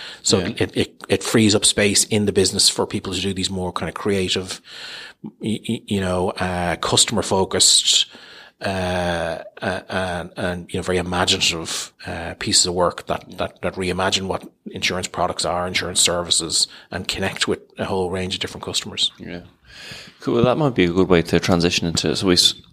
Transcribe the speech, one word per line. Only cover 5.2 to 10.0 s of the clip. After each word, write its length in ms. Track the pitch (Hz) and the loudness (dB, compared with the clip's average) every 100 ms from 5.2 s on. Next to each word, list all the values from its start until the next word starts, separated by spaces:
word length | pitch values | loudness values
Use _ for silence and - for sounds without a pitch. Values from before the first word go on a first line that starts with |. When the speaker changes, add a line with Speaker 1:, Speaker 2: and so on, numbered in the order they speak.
Speaker 1:
y-, 380 | - - 113 104 - | -16 -8 -4 -4 -2
y-, 140 | 113 - | -6 -2
you 140 | 101 | -2
know, 300 | 95 90 92 | 0 0 0
uh, 440 | - 92 90 87 82 | -2 -2 -2 -2 -2
customer 460 | - 120 - 104 | 0 2 2 0
focused, 840 | - 95 92 92 - - - - - - - - - _ | 0 2 2 4 4 4 4 2 2 -6 -20 -20 -20 _
uh, 840 | 107 95 90 90 87 85 82 80 - - | -4 -2 0 0 0 0 -2 -6 -10 -8
uh, 200 | 101 92 - | -4 -4 -4
and, 440 | 95 | -4